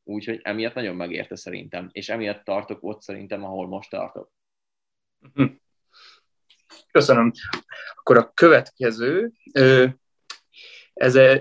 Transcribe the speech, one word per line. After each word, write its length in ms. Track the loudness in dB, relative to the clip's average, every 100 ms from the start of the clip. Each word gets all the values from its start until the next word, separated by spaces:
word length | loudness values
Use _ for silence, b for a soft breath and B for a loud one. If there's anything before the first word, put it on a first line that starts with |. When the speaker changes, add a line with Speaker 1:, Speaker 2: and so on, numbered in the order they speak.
Speaker 1:
úgyhogy 360 | -14 -12 -10 -10
emiatt 300 | -8 -8 -8
nagyon 220 | -8 -10 -10
megérte 400 | -10 -10 -12 -14
szerintem, 540 | -14 -16 -14 -16 -14
és 180 | -16 -10
emiatt 340 | -8 -8 -10
tartok 400 | -6 -8 -8 -12
ott 180 | -12 -14
szerintem, 420 | -14 -16 -12 -12
ahol 240 | -10 -12 -10
most 220 | -12 -12
tartok. 420 | -10 -10 -12 -20 _ _ _ _ _ _ _ _ _ _
Speaker 2:
Mhm. 140 | -2 -2 -2 _ _ _ b b b _ _ _ _ _ -20 _
Köszönöm. 400 | 0 4 2 2 -4 B -14 -16 B B B
Akkor 220 | 2 4
a 140 | 4
következő, 960 | 4 6 6 2 _ -6 -4 -4 -4 -4 -10 _
ö, 320 | 2 4 6 2 -2 _ _ _ -20 _ B B B B
ez, 220 | -2 2 6
ö, 200 | 6 4